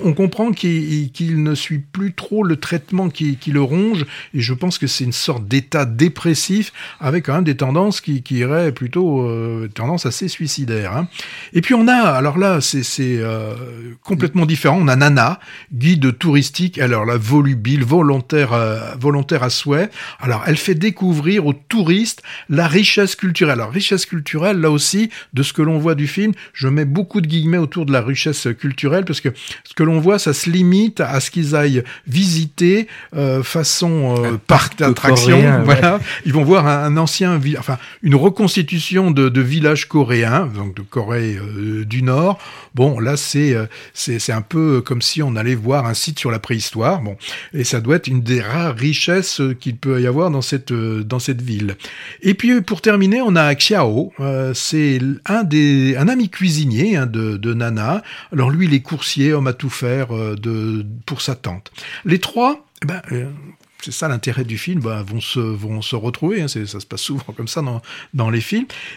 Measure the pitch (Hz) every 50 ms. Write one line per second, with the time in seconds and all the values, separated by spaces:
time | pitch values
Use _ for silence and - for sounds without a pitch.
0 | - 180 151 160 196 185 - - 220 233 202 - - 180 170 160 156 151 151 151
1 | 147 131 - - 170 165 165 156 151 151 151 143 - - 160 147 143 - - 185
2 | 196 202 175 - - - 208 214 208 180 160 143 - - 175 165 - - 185 185
3 | 190 175 - - 156 147 139 127 - 156 143 143 139 123 147 180 202 220 226 175
4 | 143 - - - - - - 143 117 110 127 123 185 180 175 - - 135 - -
5 | 135 123 120 - - - 147 120 107 101 113 135 127 - - 156 139 120 113 117
6 | 151 180 - - - 170 160 - - - 185 214 208 - - - - - - -
7 | - 131 143 180 - - 135 - - 151 139 123 143 127 135 175 190 214 196 -
8 | - - 147 131 120 - 135 123 120 127 147 165 175 156 127 - 131 120 123 175
9 | 185 175 143 135 123 120 113 113 113 117 113 113 113 107 107 - 113 131 170 170
10 | - 127 117 - 196 180 - - 170 143 - - 139 117 113 107 104 92 98 139
11 | 175 175 - - - - - - - - - 175 165 - 254 233 226 240 247 247
12 | 233 180 139 127 135 151 139 180 196 196 185 160 131 - - 139 120 - - -
13 | 135 127 127 117 113 113 113 110 110 107 113 117 127 123 120 113 117 120 117 -
14 | - - 202 156 180 165 - 185 165 156 160 - - 151 143 190 175 139 127 131
15 | 143 147 143 135 117 113 180 - - - - - - - 156 120 123 160 185 160
16 | 135 131 123 - - 170 143 143 143 143 - - 180 180 180 151 139 123 120 110
17 | 107 113 120 117 107 107 139 147 143 139 135 117 104 120 143 147 127 117 147 180
18 | 165 143 139 135 123 - 156 151 143 120 120 117 113 110 110 110 110 110 - 127
19 | 120 147 143 143 139 143 175 143 127 127 - - - 143 143 151 185 214 - -
20 | - - - - - 127 120 117 - 135 151 156 - - 185 156 165 220 175 -
21 | 190 185 170 151 147 170 202 208 160 147 139 - - - - 226 185 156 175 202
22 | 226 226 - - - - - - - - 151 147 170 165 147 190 208 - - 214
23 | 202 190 - - - 185 165 - 185 151 135 117 113 107 120 196 196 - 202 185
24 | - - - 165 147 - - 151 165 202 208 180 156 156 151 147 143 - - 196
25 | 226 220 - - - - - 127 139 139 - - 156 160 165 156 147 165 160 143
26 | 147 143 - 190 208 220 196 - - - - - 135 135 139 151 151 139 139 180
27 | 202 - - 208 170 151 160 165 151 165 170 180 165 143 - 185 160 139 139 127
28 | 110 120 139 - - 160 143 - - 123 120 - - 143 131 - - 139 151 185
29 | 196 180 156 - - 139 120 - - - - - - - - - 165 156 165 160
30 | 151 180 208 202 - 160 143 - - 170 165 180 180 180 180 196 214 226 220 -
31 | - - 135 135 131 - - 175 160 143 151 147 147 147 135 127 120 - - -
32 | - - 123 165 196 185 170 160 160 151 - - 175 175 190 214 226 220 - -
33 | - - - 151 143 135 131 135 127 - - 170 147 - - - 180 170 165 160
34 | 139 127 123 120 120 120 117 107 - - 170 139 - - - - 156 135 123 -
35 | - - 131 123 117 123 175 135 139 143 139 127 120 123 143 131 - 170 190 208
36 | - - - - - 165 131 156 143 139 185 190 151 147 147 143 147 147 147 160
37 | 165 151 - - 190 180 175 156 135 143 151 131 120 - 131 123 - - - -
38 | - 165 139 135 143 202 196 - 214 180 - 196 170 139 180 165 147 - 180 185
39 | 190 180 151 139 135 131 120 135 131 123 143 165 151 151 151 143 - - - 151
40 | 139 117 123 117 117 113 120 160 190 139 104 101 101 98 92 - 98 - - 127
41 | 107 101 120 120 113 110 104 98 101 104 107 101 104 107 107 107 110 107 110 127
42 | 127 127 127 139 165 190 196 - - - - - - - - 123 127 139 139 113
43 | 110 120 143 143 - - - 143 147 147 127 113 110 107 - - - - - -
44 | - - 120 113 - - 117 110 104 - - 160 160 156 139 123 - - 135 120
45 | - - - 160 151 135 117 107 110 120 131 117 107 117 135 143 123 117 107 -
46 | - - 151 - - 123 113 110 - - 123 113 104 - - 110 113 139 190 185
47 | 120 104 98 - - - - - - - - 151 120 - - 120 110 120 151 175
48 | - 131 131 127 117 113 127 120 104 104 120 160 170 165 127 110 127 151 151 139
49 | - - 175 190 185 - - - 139 135 127 127 - 131 117 113 - 135 135 127
50 | 123 123 123 147 175 185 151 135 127 - - 135 120 - 123 117 113 113 110 107
51 | 107 107 123 127 123 - 135 120 123 123 110 101 104 101 98 - - - - -
52 | - - - - - 185 208 - - 233 247 240 180 - 214 170 - 220 208 202
53 | 196 190 208 254 254 226 185 170 156 147 143 143 - - 214 196 147 113 107 120
54 | 165 196 - - 135 139 135 131 135 131 127 127 - - 156 156 151 143 135 127
55 | 127 135 139 - - - 196 226 226 165 147 151 147 147 143 135 131 135 131 123
56 | 143 196 262 254 233 180 - - 185 180 156 151 156 135 110 110 160 220 214 151
57 | 131 123 110 113 110 110 107 101 101 117 117 117 120 117 113 107 107 117 170 214
58 | - - - - - - - 143 127 123 143 165 185 165 147 131 123 - 165 139
59 | - - - 139 135 147 151 147 135 131 123 - - 131 - - 131 120 127 135
60 | 131 120 117 110 110 107 104 104 104 117 113 110 107 110 110 107 104 104 110 117
61 | 113 - 139 123 - - 127 - - 101 90 92 - - _ - - - - -
62 | - - 170 185 - - - 233 240 254 302 302 - _ _ - - 143 175 190
63 | - - 127 123 123 135 143 147 143 - - _ _ _ _ - - - 120 -
64 | - 156 135 117 - 131 113 127 131 117 113 104 - 170 185 175 120 113 110 107
65 | 101 98 107 117 - - - 131 117 110 110 101 104 107 110 107 104 - - 113
66 | 101 123 120 - - 165 214 202 160 139 - 113 107 98 104 98 - - - 101
67 | - - 143 139 - - 104 - 120 113 - 170 151 131 120 117 - - - -
68 | - - - 135 113 110 117 117 113 - 196 220 262 - - - - - -